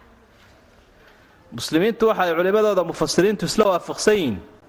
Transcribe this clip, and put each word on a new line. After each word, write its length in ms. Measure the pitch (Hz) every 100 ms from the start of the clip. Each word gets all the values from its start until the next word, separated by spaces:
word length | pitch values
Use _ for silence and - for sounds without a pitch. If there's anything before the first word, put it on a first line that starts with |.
| - _ _ _ - _ _ _ _ _ - _ _ _ -
Muslimiintu 520 | 123 - 156 208 226 220
waxay 240 | 202 180
culimmadooda 480 | 165 185 214 214 190
mufassiriintu 600 | 170 151 151 - 190 208 170
isla 180 | -
waafaqsan 500 | 208 175 - 143 - 214
yihiin. 200 | 143 92 - -